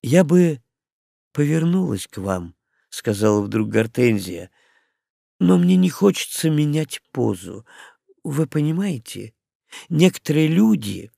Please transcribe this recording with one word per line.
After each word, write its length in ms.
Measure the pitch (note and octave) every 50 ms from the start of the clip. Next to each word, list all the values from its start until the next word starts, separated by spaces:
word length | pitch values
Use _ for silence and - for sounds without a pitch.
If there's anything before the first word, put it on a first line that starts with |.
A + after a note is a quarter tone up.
«Я 220 | - A2+ C#3 F3+ F#3
бы 380 | C#3 E3+ F3+ F3 E3+ D3+ B2+ _ _ _ _ _ _ _ _ _ _ _ _ _ _
повернулась 760 | _ C#3+ D3 D3 D#3 D#3+ D#3+ E3+ F3 F#3+ F#3 D#3+ A2+ F#2 -
к 100 | _ -
вам», — 380 | G#2 F#2+ G2 F#2+ F2+ F2 E2+ _ _ _ _ _ _ _ _
сказала 520 | - - - A#2+ G#2 G2 A2 G#2+ G#2 G#2
вдруг 280 | G2+ G#2 G#2 A2 A2 G#2+
Гортензия, 840 | G#2+ G#2+ A2 A2+ _ - B2 A#2+ A2 G2+ F#2 F#2 F2+ E2+ F#2 - _ _ _ _ _ _ _ _ _ _ _ _ _ _ _ _ _ _
«но 180 | F#3 F3 F#3
мне 180 | F3+ F3 F3 F#3
не 140 | F#3 F#3 F3+
хочется 600 | - - F#3+ G3+ - - - - - - - D#3+
менять 520 | D#3 D3+ D3+ D3 D3 D#3 D#3 - - - _ _
позу. 540 | _ C3+ A#2+ A2+ G#2 F2+ F#2+ F2 - G#2 A2 _ - - - - _ _ _ _ _ _ _
Вы 240 | E3+ C#3 C#3+ D#3+
понимаете, 840 | - - D#3 D3 D3+ D#3+ F3 G3 G3+ E3 A#2+ - - - G2+ G2+ A2+ _ _ _ _ _ _ _ _ - - - _
некоторые 580 | E3+ D3+ E3+ F#3 F#3 - _ - D3+ D#3 D#3
люди 640 | D#3 D#3+ F3+ G#3+ A3 G#3+ D#3 A2+ G#2 G2 F#2 - A2 _